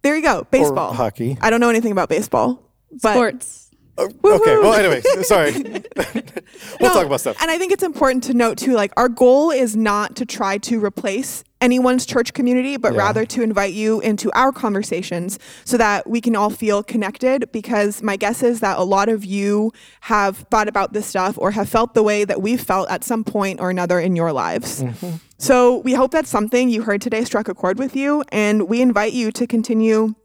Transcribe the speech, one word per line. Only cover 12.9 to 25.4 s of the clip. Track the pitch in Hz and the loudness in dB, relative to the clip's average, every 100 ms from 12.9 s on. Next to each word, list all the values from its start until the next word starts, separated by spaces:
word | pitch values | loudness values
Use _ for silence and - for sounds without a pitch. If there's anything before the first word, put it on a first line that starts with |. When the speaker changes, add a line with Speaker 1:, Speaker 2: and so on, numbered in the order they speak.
Speaker 2:
Yeah. | 117 | 0
Speaker 1:
rather | 196 220 226 | 0 0 -2
to | - | -2
invite | 226 202 196 | 0 0 -2
you | 190 214 220 | -2 0 0
into | 220 208 220 | 0 -2 0
our | - 262 | 2 2
conversations | 262 226 202 214 175 185 175 175 - - - - | 0 -2 -2 -4 -6 -6 -6 -6 -10 -16 -18 -4
so | 240 | 0
that | 220 202 - | 0 -2 -2
we | 233 | -4
can | 240 220 | -2 0
all | 208 | -2
feel | 208 220 202 | -2 -2 -2
connected, | 208 233 202 - 254 269 - | -2 -4 -4 -2 0 0 -2
because | 226 208 220 208 202 | -8 -4 0 0 -2
my | 208 196 | -6 -2
guess | 208 240 | -2 0
is | 247 233 | 0 0
that | 208 - | -2 -2
a | |
lot | 185 196 208 | 0 2 2
of | 220 202 | -2 -2
you | 202 202 208 220 _ - _ | -2 0 0 -2 _ -20 _
have | - 214 196 196 - | -2 2 2 -2 -2
thought | 220 208 | 0 0
about | 202 196 | -2 -2
this | 208 208 | -4 -4
stuff | 196 185 - | -2 -2 -2
or | - | -2
have | 208 202 | -2 -2
felt | 226 233 - | 0 0 2
the | |
way | 214 208 | 2 2
that | 202 196 | 0 -2
we've | 196 247 | -2 -2
felt | - 190 185 | -2 -2 -2
at | 180 | -6
some | - 233 | -4 -4
point | 220 214 196 185 | -2 -2 -4 -4
or | 180 | -4
another | 185 175 180 | -2 0 0
in | 175 175 | 0 0
your | 165 | 0
lives. | 135 85 85 - - | 0 -2 -4 -6 -8
Speaker 2:
Mm-hmm. | 127 113 175 165 _ | -8 -8 -10 -10 _
Speaker 1:
So | _ | _